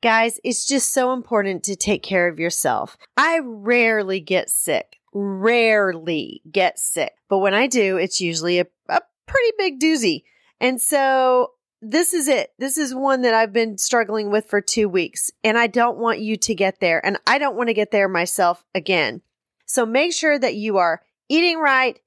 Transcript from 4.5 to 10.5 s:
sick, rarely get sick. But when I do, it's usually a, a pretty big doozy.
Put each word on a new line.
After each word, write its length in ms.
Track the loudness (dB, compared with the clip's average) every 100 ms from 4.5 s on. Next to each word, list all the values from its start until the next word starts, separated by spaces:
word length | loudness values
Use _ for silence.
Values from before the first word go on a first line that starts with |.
sick, 500 | -2 0 -2 -4 _ _
rarely 1300 | -6 -6 -2 0 2 4 2 2 -2 -4 -4 -6 -12 -8
get 260 | 0 0 0
sick. 360 | -6 -4 -4 _ _
But 80 | 0
when 160 | 2
I 140 | 2 0
do, 280 | 2 0 0
it's 240 | -2 -2
usually 380 | -4 -4 -2 0
a, 80 | -2 _ _
a 100 | -4 -4 _ -4
pretty 260 | 0 0 0
big 240 | -2 0
doozy. 440 | 0 2 0 -2 _ _ _